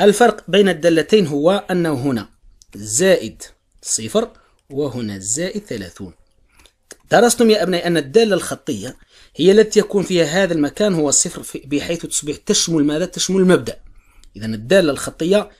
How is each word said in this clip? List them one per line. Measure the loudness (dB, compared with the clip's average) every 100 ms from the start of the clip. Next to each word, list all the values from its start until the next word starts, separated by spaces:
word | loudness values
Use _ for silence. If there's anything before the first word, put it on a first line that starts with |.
الفرق | 2 4 2 2 0
بين | 2 2
الدالتين | 2 2 2 2 2 2
هو | 0 2 0 -2
أنه | -2 -2
هنا | -2 -2 -4 -6 _ _ _ _ -16
زائد | -6 0 2 2 0 -12 -20 _ _ _
صفر | -8 -8 -2 -2 -4 -8 _ _ -12
وهنا | -6 -6 -4 -8 -8
زائد | -6 -6 -6 -8 -10
ثلاثون. | -10 -12 -14 -18 -18 _ _ _ _ _ _ -20 -20 0
درستم | 2 4 4 2
يا | 2
أبنائي | 0 -2 0
أن | -2
الدالة | 2 2 4 0
الخطية | -2 -10 -8 -8 -10 -16 _ _ -14 0
هي | 4
التي | 6 6 2
يكون | 2 0
فيها | 0 0 0 0
هذا | 0
المكان | 0 -2 0 -2
هو | 0 0
صفر | 0 -2 -6
في-، | -14 -14 -6
بحيث | -6 -4 -8 -8
تصبح | -8 -8 -6
تشمل | -2 -2 0 0
ماذا؟ | 0 -2 -4
تشمل | -6 -2 2
المبدأ. | 4 4 0 -14 -20 -20 _ _ -20 -12
إذن | -8
الدالة | -6 0 2 2
الخطية | -2 -8 -4 0 0 -2 _